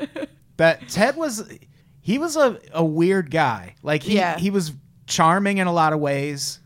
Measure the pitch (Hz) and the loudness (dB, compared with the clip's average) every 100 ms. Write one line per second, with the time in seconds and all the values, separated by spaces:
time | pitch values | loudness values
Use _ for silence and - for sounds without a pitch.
0 | 277 - 294 _ _ - 165 - - 180 | -6 -8 -12 _ _ 2 2 2 -4 0
1 | 240 285 311 220 - - - _ _ _ | 0 0 -4 -6 -12 -18 -20 _ _ _
2 | 170 269 330 302 262 185 - 160 165 156 | -4 -2 -2 2 2 0 -6 -2 0 2
3 | 175 196 147 160 139 104 90 - 143 151 | 2 2 0 0 0 -2 -8 -10 -4 -2
4 | 196 202 180 160 196 196 156 - - _ | 0 0 0 -2 -2 -2 -4 -10 -20 _
5 | - - 165 185 202 196 185 170 156 156 | -6 2 4 4 2 0 0 2 2 2
6 | 143 139 143 143 - - | 0 -2 -4 -6 -8 -10